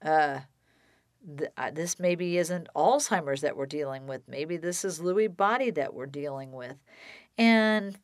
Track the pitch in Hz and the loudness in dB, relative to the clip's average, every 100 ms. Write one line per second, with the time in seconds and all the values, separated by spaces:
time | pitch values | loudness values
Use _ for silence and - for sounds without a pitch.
0 | 156 156 151 139 139 _ _ _ _ _ | 2 4 4 0 -10 _ _ _ _ _
1 | _ _ 202 143 - - 123 156 170 - | _ _ -14 -8 -8 -6 -8 -6 -6 -2
2 | 180 175 180 175 165 180 170 - 160 277 | 0 0 0 0 0 -2 -4 2 4 4
3 | 277 196 143 139 147 - 139 147 143 135 | 2 0 0 0 -2 -2 -4 -4 -4 -6
4 | 135 131 127 123 156 170 170 175 196 160 | -8 -10 -10 -8 -6 -4 -4 -4 -4 -2
5 | 175 185 220 175 202 240 254 156 135 - | 0 2 2 2 2 2 0 0 -2 -4
6 | 135 143 143 135 135 131 123 139 _ - | -10 -8 -6 -8 -10 -12 -12 -14 _ -20
7 | - - _ - 226 226 220 214 196 196 | -20 -20 _ 2 6 6 6 2 -2 -8